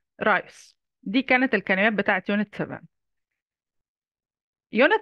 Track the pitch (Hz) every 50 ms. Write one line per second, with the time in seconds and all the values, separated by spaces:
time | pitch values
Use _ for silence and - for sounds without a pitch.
0 | _ _ _ - - 214 196 - - - - - - - _ _ _ _ _ _
1 | - 196 196 269 254 - 262 247 262 262 226 202 - - 190 185 202 226 214 196
2 | 202 220 196 185 - - 202 208 208 - - - 151 - - - 165 - _ _
3 | _ _ _ _ _ _ _ _ _ _ _ _ _ _ _ _ _ _ _ _
4 | _ _ _ _ _ _ _ _ _ _ _ _ _ _ - 214 262 339 440 415